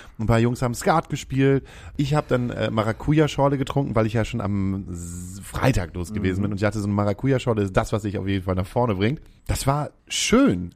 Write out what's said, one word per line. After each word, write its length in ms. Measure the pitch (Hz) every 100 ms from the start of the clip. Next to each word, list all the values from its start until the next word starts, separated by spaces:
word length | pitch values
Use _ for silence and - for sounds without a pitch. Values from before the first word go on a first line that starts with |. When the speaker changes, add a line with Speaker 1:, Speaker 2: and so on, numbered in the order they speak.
| - -
Speaker 1:
Ein 60 | 107
paar 120 | 113
Jungs 240 | 117 123
haben 100 | 127
Skat 360 | 120 - 165 -
gespielt. 560 | 143 - 131 135 135 - - - -
Ich 180 | 143
hab 140 | 147 -
dann, 220 | 127 123
äh, 200 | 120 110
Maracuja-Schorle 880 | 110 110 110 - 151 151 - 139 139
getrunken, 380 | 135 139 139 110
weil 100 | 110
ich 60 |
ja 120 | 113
schon 160 | 107 120
am 440 | 101 101 98 98 95
S-, 480 | 87 87 87 90 95
Freitag 500 | 95 - 123 110 85 87
los 180 | 87
gewesen 240 | 107 98 92
Speaker 2:
Mhm. 40 |
Speaker 1:
bin 80 | 101
und 60 | 101
ich 60 |
hatte 140 | 104 107
so 60 |
eine 80 | 101
Maracuja-Schorle, 680 | 101 104 101 135 131 127 110
ist 140 | 98 95
das, 160 | 113
was 100 | 110
sich 140 | 104 98
auf 120 | 95
jeden 160 | 98
Fall 100 | 90
nach 100 | 92 92
vorne 280 | 127 120
bringt. 260 | 92 104 151 - - -
Das 180 | 98 -
war 240 | 143 143 - -
schön. 640 | - - 233 277 90 90